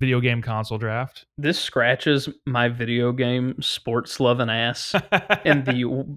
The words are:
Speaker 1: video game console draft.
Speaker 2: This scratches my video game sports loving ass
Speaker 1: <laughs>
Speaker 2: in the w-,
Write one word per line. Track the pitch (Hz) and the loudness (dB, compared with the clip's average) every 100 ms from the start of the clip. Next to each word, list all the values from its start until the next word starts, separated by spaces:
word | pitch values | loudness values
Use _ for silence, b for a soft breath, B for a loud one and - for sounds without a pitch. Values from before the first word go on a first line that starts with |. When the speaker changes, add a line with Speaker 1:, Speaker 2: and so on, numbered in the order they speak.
Speaker 1:
video | 131 123 | 0 2
game | 123 117 | 2 0
console | 117 110 110 110 | -2 -4 -4 -4
draft. | 110 113 131 - - - | -4 -4 -6 -12 -18 -4
Speaker 2:
This | 147 170 | -2 -2
scratches | - 127 120 135 151 143 147 - 135 | -2 2 2 2 2 2 0 -8 -2
my | 120 120 | 0 0
video | 120 117 120 120 | 0 -2 0 0
game | 123 120 127 127 - | 0 0 0 -2 -4
sports | - - 123 117 - - | -6 -6 -4 -4 -2 0
loving | 123 120 113 | 2 2 0
ass | 113 117 - - | 0 -2 -4 -2
Speaker 1:
<laughs> | 196 - 185 - 196 | -2 2 0 2 2
Speaker 2:
in | 160 143 | 4 2
the | 135 123 | 2 0
w-, | 120 131 143 | -2 -4 -6